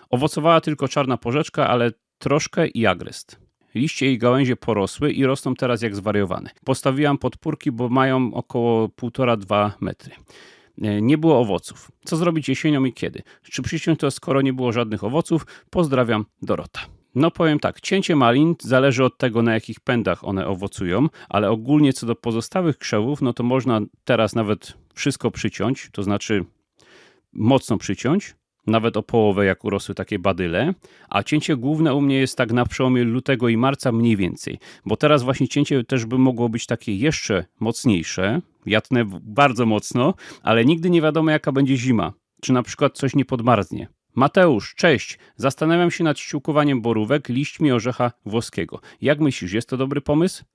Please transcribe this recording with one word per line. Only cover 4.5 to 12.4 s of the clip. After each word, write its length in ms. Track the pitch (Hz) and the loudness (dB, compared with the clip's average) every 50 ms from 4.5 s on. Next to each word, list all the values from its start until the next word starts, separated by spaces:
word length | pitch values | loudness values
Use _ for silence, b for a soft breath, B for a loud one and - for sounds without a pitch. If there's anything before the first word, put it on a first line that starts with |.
| 123 | 0
porosły 560 | - - - 110 104 98 95 - - 143 147 | -2 -2 -2 0 0 0 -2 -2 -4 -4 -2
i 140 | - - 135 | 0 0 0
rosną 300 | 127 135 - - 135 127 | 0 0 -2 -4 -4 -4
teraz 260 | - 135 127 120 104 | -2 -2 -2 -2 -2
jak 140 | 113 113 101 | -2 -4 -6
zwariowane. 540 | 98 95 107 104 104 101 87 90 - - - - _ - | -4 -4 -2 0 0 0 0 -2 -6 -8 -12 -14 _ -2
Postawiłam 520 | - 135 - - 139 131 139 151 143 139 135 | -2 -2 0 0 0 0 2 2 2 0 0
podpórki, 540 | - 127 - - - 165 151 - - 147 | -2 -4 -6 -6 -6 -8 -6 -6 -4 -6
bo 180 | 120 113 123 120 | -4 -2 -2 0
mają 440 | 123 135 131 135 131 131 127 110 - | 2 2 2 2 2 2 0 -2 -4
około 560 | - - - - 127 117 120 117 113 110 104 | -6 -8 -6 -4 -2 0 2 2 2 0 -2
półtora, 480 | - - - 120 - - 131 120 117 107 | -4 -6 -10 -8 -4 -2 0 0 0 0
dwa 360 | 98 92 104 104 104 104 104 - | -2 0 0 2 2 0 -2 -4
metry. 300 | - 92 98 - - - - - - B B B B B B B B B B B | -6 -8 -8 -8 -14 -20 -20 -20 -20 B B B B B B B B B B B
E, 200 | - 107 104 104 | -4 -2 -2 0
nie 160 | 107 120 151 156 | 2 2 2 4
było 220 | 156 165 151 117 | 4 4 4 4
owoców. 520 | 123 104 95 85 - - - - - - _ _ _ | 4 2 0 -2 -4 -8 -16 -20 -20 -20 _ _ _
Co 120 | - 170 156 | -6 -4 -2
zrobić 320 | 175 175 165 160 | 0 0 0 0